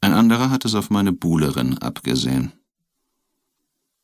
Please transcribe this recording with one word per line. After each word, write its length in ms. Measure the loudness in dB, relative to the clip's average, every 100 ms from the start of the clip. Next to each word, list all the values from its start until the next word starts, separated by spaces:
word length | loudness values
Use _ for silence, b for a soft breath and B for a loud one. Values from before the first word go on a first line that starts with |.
Ein 120 | 2
anderer 380 | 4 4 4 0
hat 140 | -2 -2
es 100 | -4
auf 160 | 0
meine 200 | 0 0
Buhlerin 680 | 0 0 2 0 0 -2 -2
abgesehen. 720 | -6 -8 -4 -2 0 -2 -4 -8 _ _ _ _ _ _ _ _ _ _ _ _ _ _